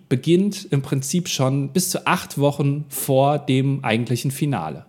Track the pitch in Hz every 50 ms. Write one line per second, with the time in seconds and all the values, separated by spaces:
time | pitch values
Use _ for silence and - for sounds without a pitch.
0 | - _ 151 143 - 156 170 185 196 208 202 - - - 151 139 135 - 151 135
1 | 135 - - 180 170 - - - 131 131 139 143 139 135 139 180 180 - - -
2 | - 143 170 180 - - - 143 139 143 139 - 147 143 143 147 147 - - -
3 | - - 135 131 139 139 151 139 139 - 131 131 131 139 135 139 135 120 107 117
4 | 120 117 123 120 - 139 135 - 156 147 131 92 80 80 - - -